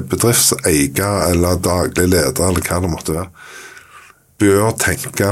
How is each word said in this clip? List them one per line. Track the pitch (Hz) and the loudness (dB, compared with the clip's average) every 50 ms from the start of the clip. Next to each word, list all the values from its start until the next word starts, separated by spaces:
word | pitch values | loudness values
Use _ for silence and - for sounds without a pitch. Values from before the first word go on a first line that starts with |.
er | - | -2
bedriftseier | - 92 90 110 117 120 - - - - - - - 85 147 143 - - - 98 101 104 95 80 87 | -2 -2 0 2 2 2 2 2 0 0 0 0 2 2 2 2 0 -2 -2 -2 0 0 0 0 2
eller | 87 87 90 87 90 87 92 | 2 2 2 2 0 0 0
daglig | 92 87 90 80 67 - 82 90 90 | 0 0 0 -2 -2 0 0 2 2
leder | 92 87 73 65 - - 85 | 2 2 2 0 0 0 0
eller | 95 90 87 85 | 0 0 0 -2
hva | - 85 87 95 | -2 -2 -2 -2
det | 87 | -2
måtte | 78 76 - - 78 | -4 -4 -4 -6 -6
være, | 82 90 87 - - - - - - - - - - - - - - - - _ _ _ _ _ - | -6 -6 -10 -14 -20 -20 -20 -20 -20 -20 -20 -20 -20 -20 -20 -20 -20 -20 -20 _ _ _ _ _ 2
bør | 104 101 98 101 107 110 110 | 4 4 4 4 4 2 0
tenke | - - - 82 73 - - - - 101 98 | -2 -2 -2 -2 -4 -6 -6 -4 -2 0 0